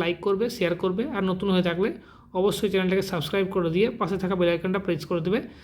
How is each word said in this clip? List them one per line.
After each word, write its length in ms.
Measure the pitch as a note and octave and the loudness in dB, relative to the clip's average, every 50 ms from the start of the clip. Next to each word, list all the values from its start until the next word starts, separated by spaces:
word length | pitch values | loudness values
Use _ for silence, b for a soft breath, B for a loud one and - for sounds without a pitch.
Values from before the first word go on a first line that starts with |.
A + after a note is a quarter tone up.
| E3+ | 2
লাইক 140 | E3+ F3+ - | 0 0 0
করবে, 260 | - G3+ G3 F#3+ A3+ A#3+ | 0 0 0 0 0 -2
শেয়ার 240 | - - F#3 E3 F3 | -2 0 0 0 0
করবে, 280 | E3+ F#3+ F#3 F#3 G#3 A#3+ D#4 C4+ | 0 0 0 0 0 -2 -2 -2
আর 80 | G3+ F#3+ | -2 0
নতুন 240 | F#3 F3+ F#3 G3+ G3 | 0 0 0 0 2
হয়ে 160 | F#3 F3+ F3+ F3 | 2 4 2 2
থাকলে 200 | E3 F3 G3 B3 E4+ - B B B B B B B | 2 0 0 0 -2 -4 B B B B B B B
অবশ্যই 360 | F3+ F#3+ G#3 - - A3 G3+ | 0 2 2 2 0 0 0
চ্যানেলটাকে 320 | F#3 F#3+ F#3 F3+ F#3+ F#3+ F#3+ - | 2 2 2 2 2 0 0 0
সাবস্ক্রাইব 360 | F#3 E3 - - - G3 F#3+ F#3+ - | -2 -4 -4 -2 0 0 0 0 0
করে 140 | F#3+ E3+ E3 | 0 0 2
দিয়ে 160 | D#3+ F#3 G#3+ B3+ | 2 2 2 2
পাশে 260 | A#3 - G#3 E3 G3 | 0 -2 -2 -2 -2
থাকা 180 | F#3 F#3+ F3+ F#3+ | -2 -2 0 0
বেল 140 | F3+ F3 E3+ | 2 2 2
আইকনটা 300 | E3+ E3 - F#3 F#3+ G3 | 2 2 0 -2 -2 -2
প্রেস 220 | G3 F3+ E3+ D#3 - | 0 -2 -2 -2 -2
করে 160 | - F3+ E3+ | -2 -2 -2
দেবে, 180 | D#3+ F3+ G3+ C4 - - B B | 0 0 0 0 -2 -6 B B